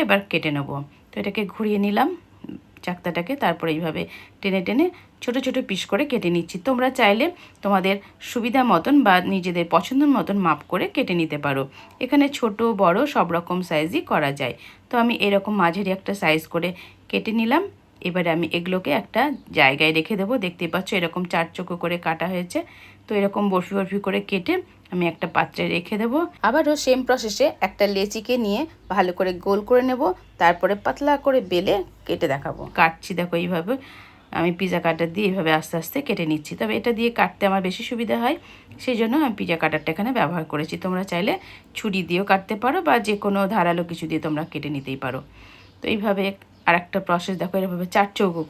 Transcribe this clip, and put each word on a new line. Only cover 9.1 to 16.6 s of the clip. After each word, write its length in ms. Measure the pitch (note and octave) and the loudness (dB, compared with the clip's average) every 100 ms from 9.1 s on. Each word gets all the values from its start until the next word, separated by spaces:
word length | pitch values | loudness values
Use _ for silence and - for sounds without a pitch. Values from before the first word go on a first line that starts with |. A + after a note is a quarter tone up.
| F3+ F#3+ | 6 4
নিজেদের 320 | F#3+ F3+ F3 E3+ | 0 0 -2 2
পছন্দ 280 | E3+ F3 C4+ D4 B3 | 0 2 2 4 4
মতন 200 | E3 G3+ E3+ | 2 2 2
মাপ 140 | D3+ - | 0 -2
করে 140 | F3+ F#4+ C#4+ | -2 -2 -2
কেটে 180 | B3 F3 | 0 0
নিতে 160 | D#3+ D3+ D3 | 0 -2 -2
পারো। 180 | C3+ C3+ - - - | -2 -4 -10 -20 -8
এখানে 220 | C4 D4 C#4+ C#4+ | 2 4 4 2
ছোট 200 | A#3 G#3 A#3 G3+ | -2 0 0 4
বড় 160 | F#3 F#3 D4 | 4 4 2
সব 140 | C4 F3 E3+ | 0 0 -2
রকম 220 | E3+ F3+ F3+ | -2 -4 -2
সাইজই 320 | D#3 D#3+ C#4 - | -2 0 -2 0
করা 200 | F#3 C#3+ C#3+ | 0 0 -2
যায়। 160 | B2+ - - - _ | -6 -6 -16 -20 _
তো 40 | A#3+ | 2
আমি 100 | A#3 - G3+ | 2 2 2
এরকম 280 | G3 G3 G#3 | 2 2 2
মাঝারি 280 | E3+ F3+ F#3+ F#3+ | 2 2 -2 -2
একটা 160 | - G3 | -4 -2
সাইজ 200 | E3 D#3 - | 2 0 0
করে 160 | E3+ | -4